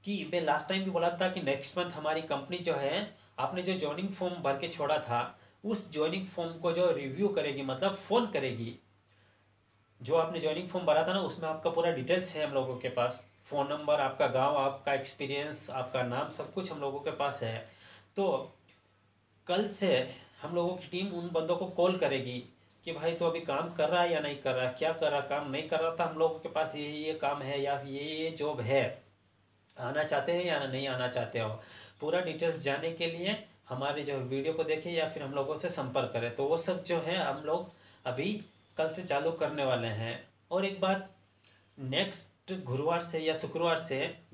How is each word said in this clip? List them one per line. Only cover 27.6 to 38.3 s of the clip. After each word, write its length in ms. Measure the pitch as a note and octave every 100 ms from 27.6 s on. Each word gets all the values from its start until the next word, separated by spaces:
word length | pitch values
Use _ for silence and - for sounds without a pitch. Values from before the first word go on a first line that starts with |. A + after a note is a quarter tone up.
या 200 | C#3 C#3
ये, 200 | C3+ C3+
ये 300 | D3+ D#3 D#3+
job 300 | D#3+ D3 C#3
है, 420 | A2+ C3+ A2 - - _ _ _ _ _ _ -
आना 240 | B2 C#3+
चाहते 280 | D3+ C#3+ C#3
हैं 120 | F3
या 220 | F3+ D3 C3+
नहीं 220 | C3 C#3
आना 200 | B2+ B2+
चाहते 300 | B2 A2+ A#2+
हो।" 240 | A2 A2 - - - -
पूरा 200 | D3 F3
details 360 | F3+ D#3 E3 D#3
जानने 360 | C#3 C#3 E3
के 140 | E3 E3
लिए 380 | E3 F#3 G#3+ - - -
हमारे 340 | B2+ C#3 D3
जो 160 | C#3+ C#3
video 360 | B2 C3+ D3
को 100 | D#3+
देखें 280 | D#3 D#3 F3
या 160 | E3+ D#3
फिर 140 | D#3+
हम 100 | C#3
लोगों 240 | C#3 C#3 D3+
से 120 | F3
संपर्क 420 | - C3 C3+ A#2+
करें। 220 | A#2 A#2
तो 100 | A#2
वो 120 | C#3 E3
सब 280 | - F3+
जो 160 | - E3+
है 160 | D#3 F#3
हम 280 | C#3+ C3+
लोग 280 | D3+ F#3+ F#3+ - - - C3
अभी 380 | B2 E3+